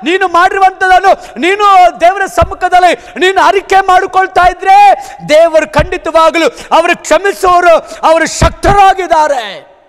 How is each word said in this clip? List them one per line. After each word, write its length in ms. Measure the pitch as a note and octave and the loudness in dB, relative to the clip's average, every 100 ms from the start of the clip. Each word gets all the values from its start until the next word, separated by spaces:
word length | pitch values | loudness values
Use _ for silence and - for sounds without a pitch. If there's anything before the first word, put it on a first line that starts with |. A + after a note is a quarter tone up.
ನೀನು 240 | A#3 F#4 F#4+ | -4 -4 -2
ಮಾಡಿರುವಂತದನ್ನು 1120 | E4+ F#4 G4+ F#4+ F#4 F#4 F#4 F#4+ E4 - - | 0 0 0 -2 0 0 2 2 -2 -4 -6
ನೀನು 640 | D#4+ G4+ G#4 F#4+ F4+ C#4 | -4 0 2 4 2 2
ದೇವರ 240 | E4 G4 F#4+ | 0 0 -4
ಸಮ್ಮುಖದಲ್ಲಿ 960 | - - - F#4 F4+ F4+ D4+ - - | -4 -4 -4 -2 2 2 -2 -8 -4
ನೀನು 220 | F4+ G4 | -2 0
ಅರಿಕೆ 460 | D#4 G4 - F#4+ G4 | 0 0 0 -2 2
ಮಾಡಿಕೊಳ್ತಾ 640 | F#4 F#4+ F#4+ F#4+ F#4 F4+ | 0 0 -2 -2 0 0
ಇದ್ರೆ, 440 | F4+ F#4+ G4 G#4 F4+ - - E3+ | 0 2 4 4 2 -4 -18 -2
ದೇವರು 400 | D4+ E4 D#4 D4+ | 2 2 2 0
ಖಂಡಿತವಾಗಲೂ 800 | D4 - F#4 E4+ D#4+ D#4+ E4 D#4 | -4 -4 -6 -4 0 0 0 -2
ಅವರು 500 | - - C#4 E4+ E4+ | -4 -2 0 0 -4
ಕ್ಷಮಿಸುವವರು, 800 | - D#4 G4+ F#4 F#4 F4 F4+ D#4+ - - D4+ | -2 -2 -2 -4 0 2 2 0 -2 -6 -2
ಅವರು 180 | E4 D#4+ | 0 -2
ಶಕ್ತರಾಗಿದ್ದಾರೆ. 1500 | - E4 - - G4+ G4 F#4+ F4 D#4+ D4+ C4+ G#3+ E3+ B2 _ | -2 -4 -2 -2 2 2 2 -2 0 0 -2 -6 -14 -20 _